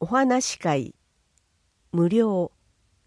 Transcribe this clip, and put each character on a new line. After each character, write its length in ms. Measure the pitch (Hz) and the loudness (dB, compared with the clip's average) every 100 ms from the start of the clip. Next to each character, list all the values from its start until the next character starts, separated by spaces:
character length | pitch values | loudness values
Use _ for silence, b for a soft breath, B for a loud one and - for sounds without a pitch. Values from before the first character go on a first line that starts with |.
お 60 | 170 | -2
話 520 | 254 262 254 - - | 0 2 2 -2 -4
会。 360 | 175 143 117 - _ _ _ _ _ _ _ _ _ | -2 -2 -4 -12 _ _ _ _ _ _ _ _ _
無 160 | 170 170 | 0 2
料。 440 | 220 226 190 175 _ _ _ _ _ | 2 2 0 -4 _ _ _ _ _